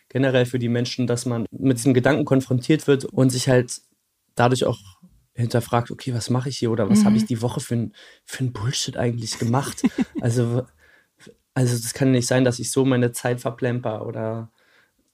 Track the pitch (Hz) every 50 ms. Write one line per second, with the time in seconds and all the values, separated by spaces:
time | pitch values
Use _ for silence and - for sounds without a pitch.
0 | _ _ - 127 135 135 127 127 123 123 - 127 120 117 120 120 123 123 - -
1 | 127 123 120 120 - 127 120 117 110 - - - - 135 127 120 - 143 127 127
2 | 127 135 143 147 151 - 139 135 131 - 131 123 - - 156 147 - - 143 131
3 | - - - - 131 131 123 127 - 135 127 127 123 127 - - _ _ _ _
4 | _ _ _ _ _ _ - - 120 123 127 120 - - 117 - - 98 - _
5 | _ - _ _ _ _ _ - 117 113 - 120 117 - - 120 120 - - -
6 | - 135 123 117 - - 123 123 127 139 127 - - 117 110 113 107 98 - 208
7 | 208 101 104 110 110 - 127 113 117 123 - 151 127 - 120 117 113 104 - -
8 | - - - _ _ - - - 131 127 123 98 98 123 151 - - - - -
9 | 117 120 117 117 117 110 - - 120 113 120 135 135 - - - - 254 - -
10 | 247 - - 330 - 120 113 123 120 117 120 127 - - _ _ _ _ _ _
11 | _ _ _ _ - - - _ _ _ - 135 131 120 120 117 113 117 - -
12 | 143 131 131 123 120 - 131 127 131 127 120 - - - - 135 131 135 131 123
13 | 123 120 120 - - 127 123 123 - 120 123 - 127 123 120 120 120 120 110 107
14 | 113 117 110 113 110 110 113 113 113 113 _ _ _ _ _ _ _ _ _ _
15 | _ _